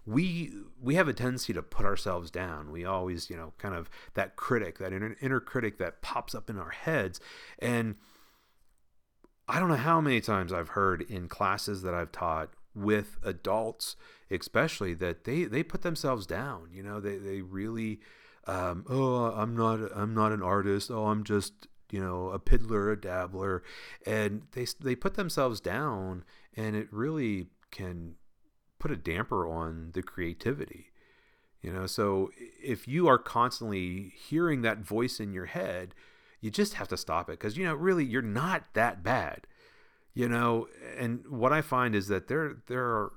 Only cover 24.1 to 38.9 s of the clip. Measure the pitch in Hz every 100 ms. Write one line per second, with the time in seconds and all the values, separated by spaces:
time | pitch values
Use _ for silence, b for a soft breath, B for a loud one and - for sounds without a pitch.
24.1 | 107 104 107 - 127 123 - 135 123 196
25.1 | 190 180 151 131 107 87 107 151 104 95
26.1 | 92 - b b - 110 107 107 104 139
27.1 | 160 120 98 87 _ _ - 92 87 82
28.1 | - - _ _ _ _ - 151 123 82
29.1 | 85 - 101 82 82 82 82 82 92 -
30.1 | - 85 85 113 73 - - - b b
31.1 | b b b b _ - 92 92 - 101
32.1 | 95 95 - - - 135 110 - 151 170
33.1 | 123 - 117 120 - 113 98 90 90 98
34.1 | - - 151 175 139 113 107 85 107 123
35.1 | - 104 92 90 175 190 90 92 B B
36.1 | B B B 107 107 208 - 101 90 -
37.1 | 80 87 80 107 131 180 147 180 180 135
38.1 | 120 117 107 170 180 - - 117